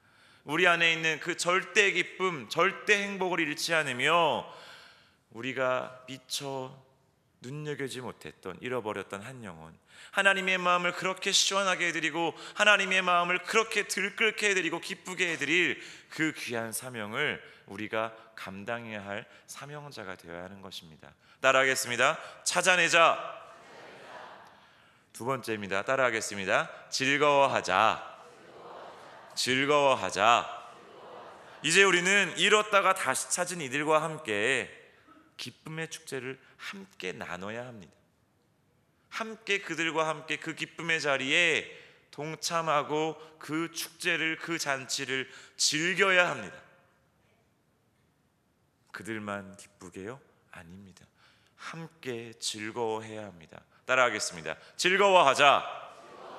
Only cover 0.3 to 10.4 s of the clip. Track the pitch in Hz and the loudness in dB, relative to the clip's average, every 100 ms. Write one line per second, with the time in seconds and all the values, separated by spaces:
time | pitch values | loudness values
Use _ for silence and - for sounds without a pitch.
0.3 | _ - 156 180 170 165 160 160 147 - | _ -4 4 6 6 4 4 0 -2 -4
1.3 | 165 170 185 180 220 196 175 165 - 185 | -4 2 0 2 2 4 2 -2 -2 -4
2.3 | 156 107 151 185 190 - 208 202 196 185 | -4 -4 2 2 2 0 0 0 -4 -2
3.3 | 170 156 151 - 165 143 123 139 170 156 | -2 -2 -4 -2 0 0 0 2 4 4
4.3 | 110 - - - - - - _ _ _ | 2 -4 -14 -20 -20 -20 -20 _ _ _
5.3 | 113 123 127 127 127 123 - - 131 - | -12 -8 -4 -2 -2 -6 -14 -18 -18 -10
6.3 | - 139 135 131 139 _ _ _ _ _ | -8 -6 -8 -10 -14 _ _ _ _ _
7.3 | _ 123 147 151 143 139 120 117 - 78 | _ -14 -10 -8 -6 -8 -8 -12 -12 -16
8.3 | - 95 87 123 123 107 101 92 98 113 | -14 -14 -10 -6 -6 -4 -6 -6 -10 -12
9.3 | 131 107 82 80 82 _ - - - 196 | -16 -16 -16 -18 -20 _ -20 -8 2 2
10.3 | 190 | 2